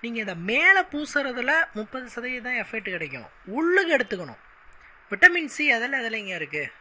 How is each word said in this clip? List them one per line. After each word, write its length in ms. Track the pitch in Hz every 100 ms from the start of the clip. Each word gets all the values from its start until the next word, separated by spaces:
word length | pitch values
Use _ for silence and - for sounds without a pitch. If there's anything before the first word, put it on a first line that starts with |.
நீங்க 180 | 233 233
இதை 160 | 208 175
மேல 500 | 180 247 349 381 359
பூசுறதுல 600 | 294 294 294 277 247 240 311 320
முப்பது 360 | 214 214 262 247
சதவீதம் 440 | 226 247 254 240
எஃபெக்ட் 360 | 247 208 226 202
கிடைக்கும், 400 | 180 156 131 110 - -
உள்ளுக்கு 520 | 226 330 370 349 285
எடுத்துக்கணும். 440 | 247 196 156 110 - - - - - - -
விட்டமின் 360 | 196 359 349 311
சி 260 | - 294
அதில், 220 | 240 247
அதில் 200 | 277 226
இங்க 220 | 220 202 180
இருக்கு. 360 | 147 151 143 -